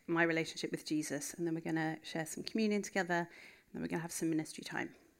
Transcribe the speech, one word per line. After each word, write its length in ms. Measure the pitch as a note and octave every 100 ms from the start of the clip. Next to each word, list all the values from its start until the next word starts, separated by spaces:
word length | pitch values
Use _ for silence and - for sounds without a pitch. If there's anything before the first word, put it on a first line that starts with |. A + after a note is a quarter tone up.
| -
my 160 | E3
relationship 480 | E3+ D#3+ D#3+ - D#3+
with 160 | D#3+ -
Jesus. 480 | D3+ D3+ C#3+ C#3+
And 100 | -
then 80 | E3+
we're 100 | D#3+
gonna 360 | E3 D#3+ D#3 D#3+
share 220 | - E3 D#3+
some 180 | -
communion 380 | - A3+ G#3+ G#3
together, 440 | G3 G3 F3 F3 E3+
and 460 | - - - _
then 100 | -
we're 60 | E3
gonna 140 | E3+
have 100 | E3+
some 180 | - E3
ministry 320 | D#3 D#3 -
time. 320 | - D3+ - - - _